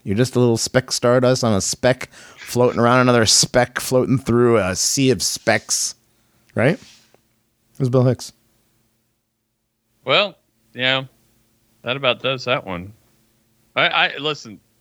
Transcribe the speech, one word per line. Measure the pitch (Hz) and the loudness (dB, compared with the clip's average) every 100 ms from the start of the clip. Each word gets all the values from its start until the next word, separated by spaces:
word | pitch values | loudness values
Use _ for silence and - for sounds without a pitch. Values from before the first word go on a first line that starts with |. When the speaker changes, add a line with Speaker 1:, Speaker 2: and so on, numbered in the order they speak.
Speaker 1:
You're | - 98 | -6 -2
just | 127 123 | 0 2
a | |
little | 123 113 | 2 0
speck | - 131 - | -2 -2 -2
stardust | - 120 123 123 127 | -2 2 2 2 0
on | 120 | 0
a | 98 | 0
speck | - - 123 127 - - - - | -2 -2 0 0 -6 -18 -20 -20
floating | - 120 123 - | -6 0 2 2
around | 120 127 | 4 4
another | 127 120 107 | 4 4 4
speck | - - 127 123 - | 2 2 0 0 -4
floating | - 127 107 127 | -2 0 0 -2
through | - 117 120 113 | 0 2 4 4
a | 92 92 | 0 -2
sea | - 143 131 | -2 0 0
of | 101 | 0
specks. | - - - 110 - - - - _ _ _ _ _ | -2 -4 -2 -2 -2 -6 -6 -10 _ _ _ _ _
Right? | 107 123 202 | -2 0 0
It | - - _ _ _ _ _ _ _ _ | -8 -20 _ _ _ _ _ _ _ _
was | 131 | 0
Bill | 127 | 2
Hicks. | 127 117 - - _ _ _ _ _ _ _ _ _ _ _ _ _ _ _ _ | 2 0 -8 -20 _ _ _ _ _ _ _ _ _ _ _ _ _ _ _ _
Speaker 2:
Well, | 127 156 202 - _ _ _ | -2 0 0 -6 _ _ _
yeah, | 123 127 135 135 _ _ _ _ _ _ _ | -6 -2 -2 -4 _ _ _ _ _ _ _
that | 120 135 | -8 -4
about | 135 113 | -2 -2
does | 127 131 123 | -4 -6 -4
that | 135 - | -4 -4
one. | 87 92 110 _ _ _ _ _ _ _ 127 | -10 -12 -18 _ _ _ _ _ _ _ -4
I, | 165 | -2
I | 165 175 143 | 0 -4 -4
listen. | 147 147 117 98 _ _ | -8 -8 -12 -20 _ _